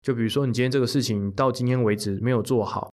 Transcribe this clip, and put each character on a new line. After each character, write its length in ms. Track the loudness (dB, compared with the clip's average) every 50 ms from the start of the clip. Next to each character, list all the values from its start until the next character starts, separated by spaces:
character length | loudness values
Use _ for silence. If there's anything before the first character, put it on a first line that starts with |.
就 120 | _ -2 0
比 80 | 0
如 60 | 0
说 180 | 0 0 0 0
你 60 | 0
今 100 | 0 0
天 100 | 0 2
这 80 | 2 2
个 80 | 0
事 140 | 2 0 0
情 300 | 0 0 -2 -2 -2 -4
到 200 | 0 0 0 0
今 140 | 0 0 0
天 160 | 0 0 2
为 140 | 2 2 2
止 240 | 0 -2 -4 -4 -2
没 100 | 0 0
有 100 | 0 0
做 220 | 0 0 0 0 0
好 280 | -2 -4 -6 -8 -8 _